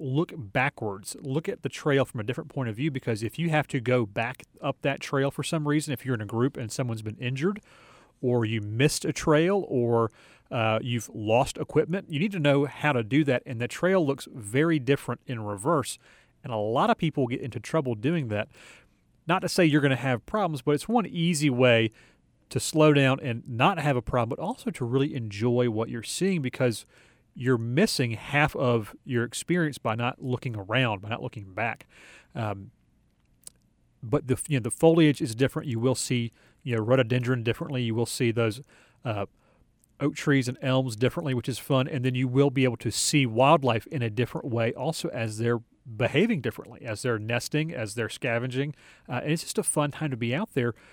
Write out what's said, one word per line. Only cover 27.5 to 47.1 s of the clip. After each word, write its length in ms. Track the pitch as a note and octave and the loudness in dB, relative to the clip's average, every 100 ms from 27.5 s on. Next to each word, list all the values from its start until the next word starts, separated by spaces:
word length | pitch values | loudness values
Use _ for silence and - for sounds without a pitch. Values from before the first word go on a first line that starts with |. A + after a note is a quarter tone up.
| B2 | 0
missing 540 | A#2 B2+ A3 - A#2+ | 0 2 2 2 -2
half 420 | A2 - C#3+ D3 | -4 -2 2 2
of 400 | - B2 A#2+ G#2 - | 2 0 0 -2 -12
your 200 | - A#2+ | -4 -2
experience 520 | A#2 - - F3 D#3 B2 | -2 -6 -4 -2 -2 -4
by 180 | A#2+ | -4
not 280 | A2 B2 - | -2 -4 -4
looking 320 | C3 B2 C3 G#2+ | -6 -4 -4 -8
around, 460 | F#2+ A#2+ B2 G2+ | -2 2 2 0
by 60 | G#2 | -4
not 140 | A#2 | -8
looking 300 | A#2+ A2 G2 | -8 -10 -12
back. 340 | F#2 A2+ - - - - - _ | -6 -6 -6 -14 -20 -20 -20 _
Um, 360 | - G#2+ G2 G2 _ _ _ _ _ _ _ - _ _ _ _ _ | -6 -6 -6 -12 _ _ _ _ _ _ _ -20 _ _ _ _ _
but 260 | A2 D3 B2+ | -4 -2 0
the, 120 | A#2+ - | -4 -2
you 120 | C#3 | -2
know, 40 | |
the 80 | A2 | -2
foliage 500 | - E3 E3 D#3 C3+ | 4 6 8 6 4
is 140 | C3+ | -2
different. 320 | A2 C3 D#3+ D#3 | 0 -2 -2 -4
You 140 | A2+ | -2
will 140 | B2 | 0
see, 380 | B2+ - B2 A#2 - _ _ | 0 -2 -2 -4 -8 _ _
you 140 | C3+ A#2 | -4 -2
know, 60 | |
rhododendron 600 | G#2+ C3 A2+ B2+ A#2+ B2 | 2 2 4 0 0 0
differently. 400 | A2+ - E3+ C3 | 0 -2 -4 -4
You 120 | A#2 | -2
will 120 | A2 A#2 | 0 -2
see 240 | - A#2+ | 0 0
those, 300 | A2+ A2+ A2 - _ _ _ | 2 0 -2 -10 _ _ _
uh, 220 | - G#2 G2 _ _ _ _ _ _ - | -6 -4 -6 _ _ _ _ _ _ -6
oak 140 | C#3+ | -4
trees 340 | D3+ - C#3 A#2+ | -2 2 2 2
and 100 | - | -4
elms 360 | C3+ C3 C3 G#2+ | 0 0 0 0
differently, 380 | B2 - D#3+ | 0 0 -4
which 140 | B2 B2 | -4 -4
is 100 | A#2+ | -6
fun. 300 | - C3+ C3 | 0 0 0
And 160 | C3 | -2
then 100 | B2+ | -2
you 140 | B2+ C3 | 0 0
will 220 | B2+ C#3+ | 4 4
be 140 | C3 | 4
able 120 | B2+ A#2 | 2 0
to 120 | A#2 | -4
see 360 | - - D3+ B2+ | -2 2 4 4
wildlife 600 | A2 C3+ E3 C3+ A2+ - | 6 6 6 4 0 -2
in 160 | C#3+ | -4
a 80 | A#2 | -2
different 380 | G#2+ A2+ E3 C#3+ | 0 -2 -4 -4
way 240 | A#2 A2+ | 0 0
also, 340 | - C3+ D#3+ E3+ | -2 -4 -4 -4
as 300 | B2 A2+ G#2+ | -4 -4 -2
they're 220 | A#2 A#2+ - _ - A2 | 0 0 -2 _ -12 -2
behaving 440 | A#2+ C#3+ A3+ F#3+ | 0 2 2 0
differently, 420 | A#2 - - A2+ | -4 -8 -12 -12
as 180 | A#2+ G#2 | -10 -4
they're 160 | B2+ | -2